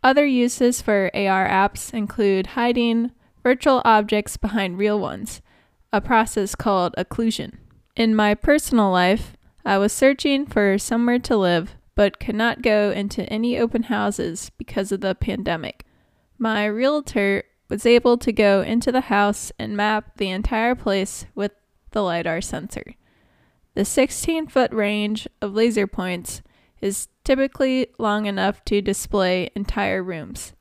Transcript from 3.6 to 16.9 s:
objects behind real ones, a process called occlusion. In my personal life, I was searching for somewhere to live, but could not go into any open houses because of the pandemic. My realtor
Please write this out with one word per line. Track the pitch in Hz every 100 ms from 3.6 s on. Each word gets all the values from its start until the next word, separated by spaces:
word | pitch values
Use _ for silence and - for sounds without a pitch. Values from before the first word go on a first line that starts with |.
| 302 254
objects | - 220 208 208 208 -
behind | 214 214 190 180
real | 208 208
ones, | 185 95 220 - _ _ _ _ _
a | 208
process | 202 233 220 - 202
called | - 233 196 175 -
occlusion. | 185 - 226 - - - - _ _
In | - 226 220
my | 208
personal | 208 - 294 - 240 202
life, | 180 180 214 - - _ _ -
I | 196
was | 202
searching | - 269 277 294 277 285
for | - 202 196
somewhere | - 226 240 240
to | - 226
live, | 185 175 175 - _
but | - 202 -
could | -
not | 208 233 -
go | 247 214 208
into | - 202 - -
any | 214 233 240
open | 233 233
houses | 233 208 208 208 180 170 - _
because | - - 196
of | 196
the | 190
pandemic. | 190 - 202 190 165 - - - _ _ _ _ _
My | 220 220
realtor | 208 214 262